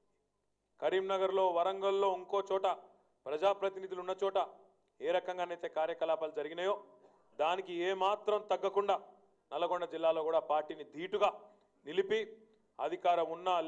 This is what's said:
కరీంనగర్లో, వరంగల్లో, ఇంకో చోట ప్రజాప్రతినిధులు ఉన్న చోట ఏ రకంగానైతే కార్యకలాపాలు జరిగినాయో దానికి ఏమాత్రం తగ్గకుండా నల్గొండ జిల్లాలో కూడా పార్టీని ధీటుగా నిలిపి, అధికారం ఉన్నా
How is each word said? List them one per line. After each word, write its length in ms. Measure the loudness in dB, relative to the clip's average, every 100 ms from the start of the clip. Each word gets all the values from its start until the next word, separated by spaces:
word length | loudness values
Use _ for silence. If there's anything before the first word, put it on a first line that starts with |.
| _ _ _ _ _ _ _ _
కరీంనగర్లో, 680 | 0 2 2 2 2 4 4 4
వరంగల్లో, 520 | 2 0 2 4 2 0
ఇంకో 200 | -2 -2 0
చోట 160 | 0 0 -2 -6 _ _ _ -6
ప్రజాప్రతినిధులు 760 | 0 2 2 -2 -4 -8 -6
ఉన్న 100 | -6 -2
చోట 140 | 0 0 -2 -6 -20 _ _ -6
ఏ 100 | 0 0
రకంగానైతే 500 | 0 -4 -6 -6 -6 -2
కార్యకలాపాలు 560 | -2 0 0 0 -2 -4
జరిగినాయో 360 | -6 -2 -2 -2 -6 -20 -20 _ _ -2
దానికి 340 | 0 0 -4 -2 -2
ఏమాత్రం 500 | 2 2 2 0 -2 0
తగ్గకుండా 440 | 0 0 2 2 0 -2 -20 _ _ -8
నల్గొండ 340 | -2 0 0 -4
జిల్లాలో 280 | 0 2 2 2
కూడా 120 | 0 2
పార్టీని 340 | 0 -2 -8 -12 -10
ధీటుగా 340 | -4 2 2 0 -10 _ _ _ -4
నిలిపి, 340 | -2 0 0 -2 -12 -20 _ _ -6
అధికారం 480 | -4 0 2 2 2 -2
ఉన్నా 200 | 0 2